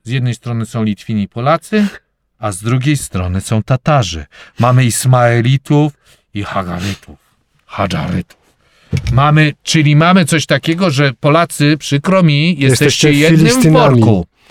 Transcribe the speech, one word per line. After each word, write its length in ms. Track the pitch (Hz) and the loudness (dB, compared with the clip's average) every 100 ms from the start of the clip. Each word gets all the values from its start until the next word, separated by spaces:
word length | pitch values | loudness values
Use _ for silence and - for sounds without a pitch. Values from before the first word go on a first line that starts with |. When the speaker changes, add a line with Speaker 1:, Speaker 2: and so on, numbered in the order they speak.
Speaker 1:
Z 60 | 110 | -8
jednej 240 | 131 123 | -4 -4
strony 320 | 113 120 117 110 | -6 -8 -8 -6
są 160 | 117 | -4
Litwini 400 | 110 98 - 107 | -4 -6 -6 -6
i 60 | 98 | -6
Polacy, 580 | 117 131 165 - 214 202 - _ _ _ _ | -4 -2 -2 -2 -2 -2 -6 _ _ _ _
a 140 | 107 | -8
z 100 | 92 | -6
drugiej 340 | 110 131 143 143 | -4 -2 0 -4
strony 440 | - 95 90 95 | -4 -6 -4 -6
są 220 | - 110 | -4 -4
Tatarzy. 640 | - 131 - 143 92 82 73 - - - | -2 -4 0 0 -2 -6 -14 -20 -14 -2
Mamy 260 | 120 127 | 0 2
Ismaelitów 1080 | 123 - 127 127 120 120 117 135 - 147 151 - _ _ _ | 0 0 0 2 2 2 0 -2 0 0 0 -4 _ _ _
i 80 | 101 | -10
Hagarytów, 720 | 101 98 90 87 98 95 - 76 _ _ _ _ _ | -8 -8 -8 -6 -8 -8 -14 -20 _ _ _ _ _
Hadżarytów. 800 | - 98 87 90 90 - _ _ _ _ _ _ - - | -6 -4 -4 -6 -6 -8 _ _ _ _ _ _ -6 -2
Mamy, 400 | 123 147 151 151 - | 0 2 4 2 -2
czyli 340 | - 160 147 147 | -2 0 2 4
mamy 280 | 165 190 | 4 2
coś 220 | 156 156 - | 2 -2 -2
takiego, 440 | 139 - 170 185 | -2 -2 -2 -2
że 220 | 135 143 113 | 0 -2 -2
Polacy, 560 | 151 160 170 - 147 156 | 0 0 0 0 0 0
przykro 440 | - 143 185 190 | -2 -4 0 2
mi, 260 | 165 143 165 | 2 2 0
jesteście 600 | 151 135 123 147 - 151 | 0 0 2 0 2 2
Speaker 2:
Jesteście 40 | |
Speaker 1:
jednym 260 | 143 156 160 | 4 4 4
Speaker 2:
Filistynami. 600 | 233 254 165 247 220 120 | 4 4 4 4 4 4
Speaker 1:
worku. 260 | 110 98 85 _ _ | 4 2 -4 _ _